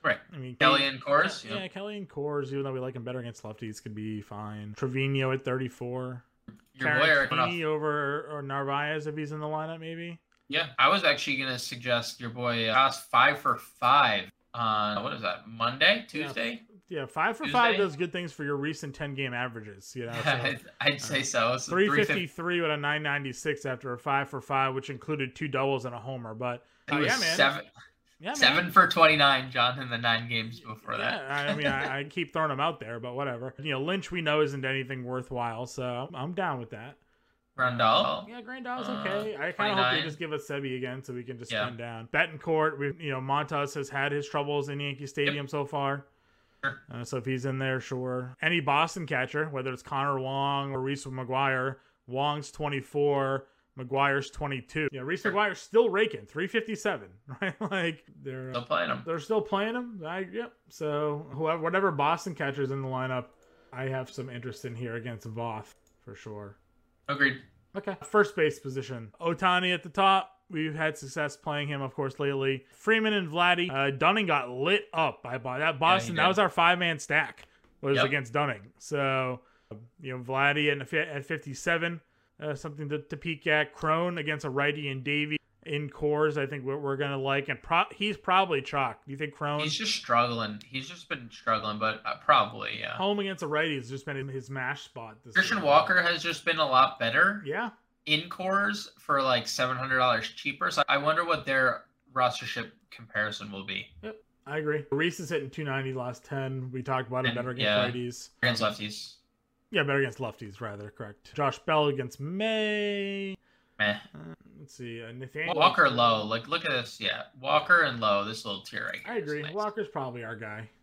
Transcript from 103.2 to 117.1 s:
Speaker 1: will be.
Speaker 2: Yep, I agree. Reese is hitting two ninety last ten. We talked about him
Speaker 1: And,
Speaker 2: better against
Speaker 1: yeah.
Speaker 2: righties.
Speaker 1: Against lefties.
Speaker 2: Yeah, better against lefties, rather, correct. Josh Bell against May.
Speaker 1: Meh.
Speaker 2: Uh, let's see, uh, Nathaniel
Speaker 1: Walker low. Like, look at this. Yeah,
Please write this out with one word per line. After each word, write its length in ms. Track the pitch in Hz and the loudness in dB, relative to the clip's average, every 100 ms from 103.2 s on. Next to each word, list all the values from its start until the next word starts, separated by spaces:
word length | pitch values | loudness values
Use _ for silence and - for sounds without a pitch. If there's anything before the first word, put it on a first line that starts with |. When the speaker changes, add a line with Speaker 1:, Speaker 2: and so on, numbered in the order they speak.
| 107 104 104 | -2 -4 -8
Speaker 1:
will 140 | 98 98 | -10 -6
be. 200 | 98 - - | -8 -8 -14
Speaker 2:
Yep, 140 | 214 220 _ _ - | -14 -14 _ _ -6
I 100 | 151 | -2
agree. 260 | 151 151 143 | 0 -2 -2
Reese 280 | 139 170 170 | 0 0 -2
is 100 | 160 | -4
hitting 200 | 165 135 | -4 -4
two 140 | - 147 | -6 -4
ninety 280 | 135 131 | -2 -4
last 300 | 131 123 120 | -6 -8 -10
ten. 480 | - 139 131 131 127 | -8 -6 -4 -6 -6
We 100 | 127 | -8
talked 280 | 131 131 120 | -2 -2 0
about 160 | 127 127 | -2 -2
him 60 | |
Speaker 1:
And, 40 | 120 | -2
Speaker 2:
better 140 | 127 | -4
against 140 | 120 107 | 0 2
Speaker 1:
yeah. 220 | 104 120 | 4 2
Speaker 2:
righties. 420 | 123 123 117 - _ | 0 -6 -8 -16 _
Speaker 1:
Against 220 | 123 117 | 0 2
lefties. 500 | 107 104 104 - - - _ _ _ _ _ | 0 0 -8 -8 -12 -18 _ _ _ _ _
Speaker 2:
Yeah, 140 | 196 | 0
better 160 | 139 139 | 4 2
against 180 | 135 107 | 2 -2
lefties, 420 | 120 - 107 98 | -8 -8 -14 -10
rather, 280 | 113 104 104 | -10 -10 -14
correct. 460 | - 107 104 - - | -12 -14 -14 -12 0
Josh 240 | 139 - | 0 0
Bell 280 | - 156 147 | 2 4 4
against 300 | 139 123 - | 2 -4 -6
May. 1160 | 143 190 220 220 214 208 208 202 196 196 196 190 _ _ _ - | -6 -2 0 0 0 0 0 -2 -4 -4 -6 -8 _ _ _ 0
Speaker 1:
Meh. 180 | 104 - - | 0 0 -8
Speaker 2:
Uh, 40 | - 82 - - 143 | -18 -16 -18 -20 -20
let's 140 | 147 | -20
see, 280 | - 120 117 | -14 -12 -10
uh, 80 | 113 | -12
Nathaniel 420 | 123 131 151 165 - | -12 -12 -6 -2 6
Speaker 1:
Walker 340 | - - 143 | 6 8 4
low. 360 | 120 120 110 107 | 8 6 6 2
Like, 220 | 113 135 | -4 -2
look 180 | 165 165 | -2 0
at 60 | |
this. 280 | 131 117 - | -2 -4 -6
Yeah, 240 | 110 | -4